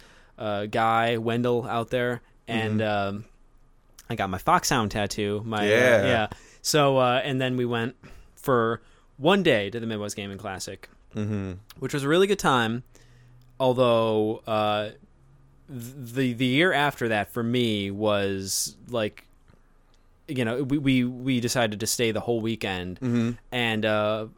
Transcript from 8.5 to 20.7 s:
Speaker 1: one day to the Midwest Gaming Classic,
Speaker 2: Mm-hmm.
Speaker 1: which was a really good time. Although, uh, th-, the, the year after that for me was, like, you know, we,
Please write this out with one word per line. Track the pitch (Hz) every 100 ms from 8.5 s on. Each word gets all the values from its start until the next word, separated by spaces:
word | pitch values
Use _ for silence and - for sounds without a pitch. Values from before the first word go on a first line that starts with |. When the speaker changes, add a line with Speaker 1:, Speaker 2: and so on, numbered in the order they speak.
| 123 113 113 - _ _ -
Speaker 1:
one | 143 202
day | 165 113 101
to | 117
the | 113
Midwest | 107 104 107
Gaming | 101 95
Classic, | 104 92 - 95 - _ _ 107
Speaker 2:
Mm-hmm. | 104 104 95 92 - -
Speaker 1:
which | 131
was | 147
a | 139
really | 170 196
good | 196
time. | 175 127 110 120 - - - - - - - -
Although, | 131 123 123 113 113 110 107 117 -
uh, | 107 107 104 104 - - _ - - - - -
th-, | 127 120 139 117
the, | 123 127
the | 117 127
year | 135 180
after | 143 147 - 117
that | 107 98
for | 120
me | 117 123 117 104 98
was, | 98 107 101 98 98 95 - - - -
like, | 117 107 - - _ _ - _ _ _ _ _ _ -
you | 127 113
know, | 127
we, | 131